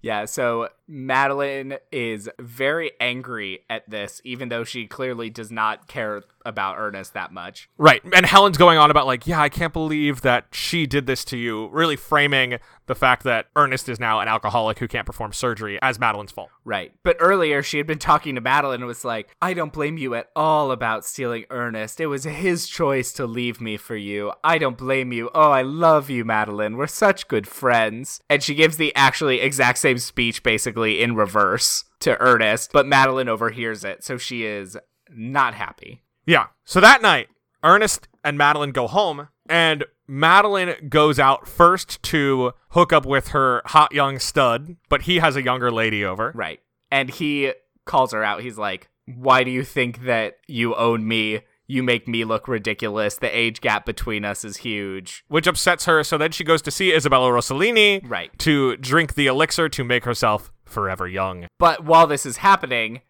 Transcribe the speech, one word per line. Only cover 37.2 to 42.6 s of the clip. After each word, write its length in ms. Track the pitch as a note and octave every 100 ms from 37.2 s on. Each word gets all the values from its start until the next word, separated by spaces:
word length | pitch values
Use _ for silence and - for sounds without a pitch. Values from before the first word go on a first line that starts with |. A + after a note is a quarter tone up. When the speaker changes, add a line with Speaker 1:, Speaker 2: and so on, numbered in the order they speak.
| A2 _ _ _
Speaker 2:
Ernest 420 | D#3 G3 G#3+ - _ _
and 160 | D3 C#3+
Madeline 320 | C#3+ D3+ C#3+
go 160 | C3 A#2+
home, 420 | F3 G3 C#3+ D3 _ -
and 360 | E3 D#3+ D3+ C#3+ _ -
Madeline 840 | C3+ D#3+ F#3+ G#3 G3 F3+ D3+ D3
goes 300 | D3+ D3+ C#3+
out 300 | E3 - -
first 520 | - F3 F#3 - -
to 480 | - D#3+ C#3 C3+ B2 -